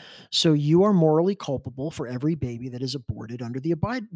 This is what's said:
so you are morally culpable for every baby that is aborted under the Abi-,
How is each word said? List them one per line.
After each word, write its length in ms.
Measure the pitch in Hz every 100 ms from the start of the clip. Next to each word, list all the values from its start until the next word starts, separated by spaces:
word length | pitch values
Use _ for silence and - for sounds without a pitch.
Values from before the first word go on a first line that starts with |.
| - - -
so 220 | - 170
you 320 | 147 147 170
are 80 | 208
morally 440 | 185 160 156 185 196
culpable 540 | - 131 135 131 156
for 160 | - 120
every 300 | 123 151 156
baby 320 | 123 117 127
that 140 | 123
is 140 | 131 135
aborted 460 | - 120 113 123
under 200 | 117 131
the 100 | 156
Abi-, 340 | 165 202 247 214